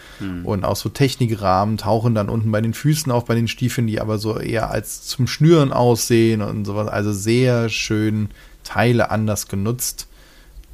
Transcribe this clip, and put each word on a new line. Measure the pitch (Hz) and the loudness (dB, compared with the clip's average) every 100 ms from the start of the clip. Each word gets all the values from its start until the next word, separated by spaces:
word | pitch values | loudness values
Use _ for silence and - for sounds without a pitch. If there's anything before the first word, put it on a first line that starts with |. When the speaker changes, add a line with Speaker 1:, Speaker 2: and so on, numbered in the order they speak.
| - - | -20 -12
Speaker 1:
Hm. | 98 90 87 | -8 -6 -4
Speaker 2:
Und | 101 | -2
auch | - 98 | -2 -2
so | 110 | -4
Technikrahmen | - 139 - 117 107 98 92 104 107 | 0 0 2 -2 0 2 2 2 -2
tauchen | 104 110 117 | 0 0 2
dann | 110 104 | 0 0
unten | 113 110 | -2 0
bei | 107 | 0
den | 113 | 0
Füßen | 113 147 151 - | -2 0 0 0
auf, | 120 113 | -2 0
bei | |
den | 117 113 | 0 0
Stiefeln, | - 123 - 113 | -2 -2 0 -2
die | 107 | -2
aber | 107 107 | -2 -2
so | 110 113 | -2 -4
eher | - 113 101 | -4 -4 -2
als | 107 - - - | -4 -6 -12 -10
zum | - 120 | -4 -4
Schnüren | - 151 170 131 | 4 6 6 4
aussehen | - 123 113 - 117 113 110 | 2 2 2 4 4 4 2
und | 104 107 | -2 -4
sowas. | 101 104 107 | -4 -4 -2
Also | 107 104 | -2 -2
sehr | 101 104 120 127 120 113 | -2 0 2 4 2 0
schön | 110 - 107 110 107 104 - - - | -4 -2 0 0 0 -4 -8 -20 -20
Teile | - 98 117 120 - | -8 0 2 4 2
anders | 107 107 104 - | 0 -2 -2 -4
genutzt, | 98 101 123 - - - - - - - - - | -4 -2 -2 -6 -8 -16 -20 -20 -20 -20 -20 -12